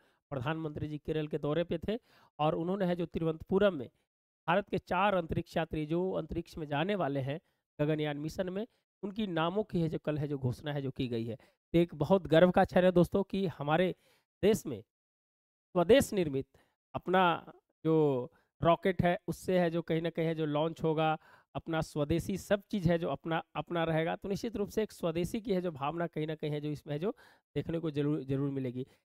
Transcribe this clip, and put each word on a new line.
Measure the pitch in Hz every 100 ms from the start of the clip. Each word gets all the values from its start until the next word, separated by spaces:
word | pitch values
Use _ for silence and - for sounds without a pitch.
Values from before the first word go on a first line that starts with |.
| _ _ -
प्रधानमंत्री | 139 127 160 160 151 151
जी | 151
केरल | - 156 151
के | 151
दौरे | 143 151
पे | 175 165
थे | - 226 _ _ _ -
और | 151
उन्होंने | 170 170 202
है | 180 175
जो | 165
तिरुवनंतपुरम | - 160 160 - 190 202
में | 160 117 _ _ _ _ _ -
भारत | 180 202
के | 190
चार | - 180 202
अंतरिक्ष | 190 160 175 - 175
यात्री | 160 160 151
जो | 170 185
अंतरिक्ष | 180 160 170 165 -
में | 151
जाने | 143 185
वाले | 208 147 139
हैं | 131 156 _ _ _ -
गगनयान | 147 151 151 147
मिशन | 156 - 185
में, | 185 226 _ _ _
उनकी | 202 202 208
नामों | 165 165 190
की | 214 180
है | 160
जो | 160
कल | - 147
है | 147
जो | 143
घोषणा | 127 117 147
है | 147
जो | 135
की | - 131
गई | 117
है। | 117 107
तो | _ _ _ 170
एक | 170
बहुत | 147 147 196 151
गर्व | 160 180
का | 185
क्षण | 190 196
है | 180
दोस्तों | 175 165 196
कि | 196 190 190
हमारे | - 143 160 185 165 _ _ _ -
देश | 190 220 -
में | 110 - _ _ _ _ _ _ _ _
स्वदेश | 180 170 262 -
निर्मित | 208 160 135 131 _ _ _ _
अपना | 131 - 185 180 165 - - _ _
जो | 160 160 147 131 123 _ _ -
रॉकेट | 160 170 196 180
है | 175 175 -
उससे | 160 - 185
है | 175
जो | 165
कहीं | - 165
ना | 165
कहीं | 165 160
है |
जो | 160 156
लॉन्च | 147 165 160
होगा, | 160 156 160 156 _ - _
अपना | 143 - 160
स्वदेशी | 151 156 143 165 - 185
सब | - 202 -
चीज़ | 208 165
है | 170
जो | 175
अपना, | 135 165 165 -
अपना | 147 156 170
रहेगा। | 165 160 165 180
तो | 190
निश्चित | 202 233 202
रूप | 202
से | -
एक | 214
स्वदेशी | - 175 160 175 233
की | 202
है | 185
जो | 180
भावना | 147 139 170 170
कहीं | 160 156
ना |
कहीं | 156 156
है | 147
जो | 147
इसमें | 147 165
है | 147
जो | 190 - - _ _
देखने | 143 - 165
को | 160
जरूर, | 143 147 156
जरूर | 135 135 143
मिलेगी। | 139 131 123 131 _